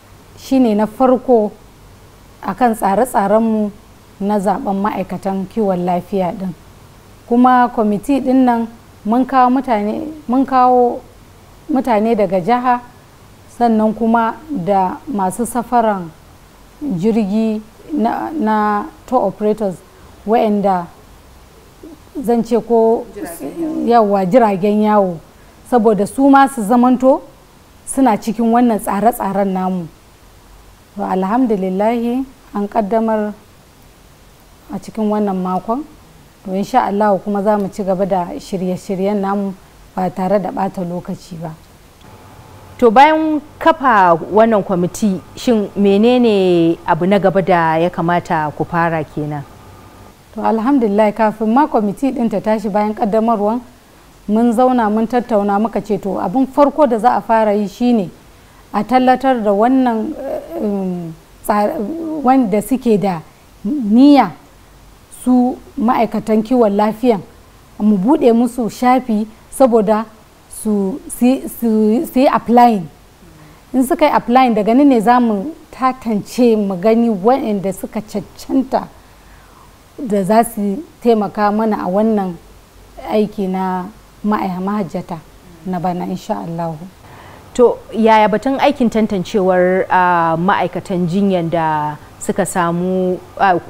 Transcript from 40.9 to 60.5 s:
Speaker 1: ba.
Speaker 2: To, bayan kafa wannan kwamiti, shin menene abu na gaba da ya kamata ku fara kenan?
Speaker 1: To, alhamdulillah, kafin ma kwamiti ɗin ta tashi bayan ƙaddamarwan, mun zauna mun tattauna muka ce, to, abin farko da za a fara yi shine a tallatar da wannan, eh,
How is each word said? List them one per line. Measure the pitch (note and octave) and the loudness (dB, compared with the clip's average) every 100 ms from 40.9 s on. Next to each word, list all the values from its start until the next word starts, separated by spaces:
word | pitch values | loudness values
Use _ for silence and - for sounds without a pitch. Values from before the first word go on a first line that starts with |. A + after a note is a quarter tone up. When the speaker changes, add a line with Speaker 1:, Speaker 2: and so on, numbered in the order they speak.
| F3 D#3+ F3+ - D#3+ | -8 -10 -12 -12 -14
Speaker 1:
ba. | E3 D#3+ - - - - - - - - - - - - | -14 -14 -20 -20 -20 -20 -20 -20 -20 -20 -20 -20 -16 2
Speaker 2:
To, | A#3+ | 4
bayan | A3+ D4 D#4 D#4 D4+ - - | 6 6 6 0 -2 -6 -2
kafa | E4 D#4+ C4 G#3+ F3+ E3 C3 | 0 2 2 4 4 4 2
wannan | F#3+ A3+ G#3+ | 2 4 2
kwamiti, | F3+ F3+ F3 - G#3+ F#3 - - | 0 -2 -2 -2 -2 -2 -8 -8
shin | - A3 G3 - | 0 0 0 0
menene | G3+ G3 A#3 B3+ A#3+ G3+ F#3 F3 E3 E3 - | 2 4 4 4 4 4 4 4 2 0 -2
abu | E3 F3+ | -2 2
na | G3+ | 2
gaba | F#3+ F#3 | 2 0
da | F#3 F3 E3 D#3+ | 2 2 2 2
ya | F3 | 0
kamata | F#3 E3+ F3 E3+ E3 D3+ - | -2 -2 -2 -2 -4 -4 -6
ku | |
fara | D#3 E3+ E3+ D#3+ | -4 -2 -2 -2
kenan? | D3+ - D3 D3 C#3+ - - - - - - - - | -6 -8 -8 -8 -12 -18 -20 -20 -20 -20 -20 -20 -20
Speaker 1:
To, | A3 | -6
alhamdulillah, | G#3 A3 A3+ C#4+ A3+ G3+ G#3+ | -2 0 2 2 2 2 2
kafin | G#3 G#3+ G3+ A3 | 2 0 0 0
ma | A#3 D4+ | 2 2
kwamiti | B3 G#3 F3+ C4+ | 0 -2 -2 -4
ɗin | C4+ A3+ | -2 -2
ta | G3 | -2
tashi | G#3+ A3 G3+ | -2 -2 -2
bayan | G3+ G#3+ | -2 -2
ƙaddamarwan, | G#3+ G#3+ A3 A3 A3 G#3 A#3+ - - _ - - - - | -2 -2 0 0 0 0 -2 -6 -20 _ -20 -20 -16 -2
mun | G#3+ A#3+ | 0 2
zauna | A3+ B3+ B3 G#3+ | 2 2 2 0
mun | G#3+ A3 | 0 -2
tattauna | B3 - G#3+ G3+ G3+ | -2 -2 0 0 0
muka | A3+ G#3+ | -2 -4
ce, | G3+ G3+ | -4 -4
to, | G3+ - | -4 -6
abin | G3 B3 C4 | -4 -2 -2
farko | D4 C#4+ - C#4+ | 2 2 4 0
da | A3 | 2
za | A#3+ A3+ | 2 0
a | |
fara | G3 A3 G#3+ | 0 2 2
yi | G3+ G3+ | 0 -2
shine | - B3 A#3 E3+ - - - - - - | -2 0 0 -2 -10 -20 -20 -20 -20 -8
a | G#3 | -6
tallatar | G#3 B3+ B3+ B3+ C4+ B3 | 0 2 4 2 2 0
da | G#3 | 2
wannan, | G3 A#3+ C4 B3+ A3 A3 | 2 4 4 2 0 -4
eh, | - C4+ - - | -8 -8 -10 -10